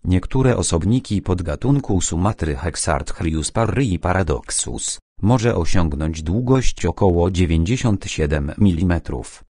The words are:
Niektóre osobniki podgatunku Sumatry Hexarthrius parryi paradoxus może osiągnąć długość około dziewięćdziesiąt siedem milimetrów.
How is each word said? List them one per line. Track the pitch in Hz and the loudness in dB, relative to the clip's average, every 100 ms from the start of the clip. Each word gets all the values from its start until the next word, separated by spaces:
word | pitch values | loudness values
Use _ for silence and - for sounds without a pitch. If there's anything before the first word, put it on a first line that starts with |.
Niektóre | 85 90 - 131 131 98 | 2 0 2 2 4 2
osobniki | 87 85 87 127 - 101 | 0 0 2 0 0 -4
podgatunku | - 90 85 73 123 143 - 92 | 0 -2 -2 -4 0 0 2 -2
Sumatry | - 82 98 110 78 69 | 0 0 -2 -2 -4 -2
Hexarthrius | 87 - - 73 67 - 82 80 73 | -6 -4 -2 -2 -4 -4 -2 -2 -4
parryi | 107 113 - 135 87 | -2 0 0 0 -2
paradoxus | 92 92 92 64 - - - - - - _ - | 0 0 0 -2 -4 -6 -6 -8 -8 -10 _ -2
może | 101 127 117 95 | 2 2 2 0
osiągnąć | 80 92 82 71 78 78 | 4 4 4 0 -4 -4
długość | 78 98 123 131 123 - 87 | -2 -2 2 4 4 2 -4
około | - 101 85 87 | 2 2 4 2
dziewięćdziesiąt | 87 87 82 82 127 120 98 101 | 2 2 2 2 0 0 0 -4
siedem | - 76 76 71 - | -2 0 0 -2 2
milimetrów. | 101 82 92 85 - 65 53 - | 2 4 0 0 -4 -10 -10 -18